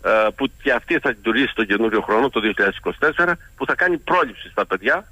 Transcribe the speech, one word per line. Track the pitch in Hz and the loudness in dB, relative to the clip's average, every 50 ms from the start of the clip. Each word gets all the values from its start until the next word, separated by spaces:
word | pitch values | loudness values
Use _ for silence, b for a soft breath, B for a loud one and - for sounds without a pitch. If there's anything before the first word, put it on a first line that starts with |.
| - | 2
ε, | 85 110 110 107 107 104 | 2 2 4 2 2 0
που | - 135 131 - - | -2 -6 -6 -6 -4
και | - 135 | -2 0
αυτή | 123 120 - - 165 151 | 0 0 0 -2 -2 -2
θα | - 143 | 0 -2
λειτουργήσει | 120 107 - 113 113 120 139 120 - | -4 -2 -2 -2 0 0 0 -2 0
τον | - 113 | -4 -2
καινούριο | 101 101 104 113 113 104 107 | 0 0 0 0 2 0 0
χρόνο, | 95 - 104 110 131 139 | 0 2 2 2 2 2
το | - 117 | 0 0
δύο | 104 110 | -2 -2
χιλιάδες | 101 - 101 98 95 - | 0 2 0 0 0 -2
είκοσι | - 90 87 - | -6 -8 -4 0
τέσσερα, | - 156 156 - 175 175 170 170 B B B | 0 0 2 2 0 0 0 -4 B B B
που | - 131 | -10 -4
θα | - 151 | -4 -2
κάνει | - 180 180 175 156 | 0 0 0 0 -2
πρόληψη | - - 165 180 165 127 101 - - - | -2 0 2 2 2 0 -4 -14 -18 -8
στα | - - 98 | -4 -4 -2
παιδιά | - 98 92 95 120 147 180 208 - | -2 -2 -4 0 0 -2 -2 -2 -10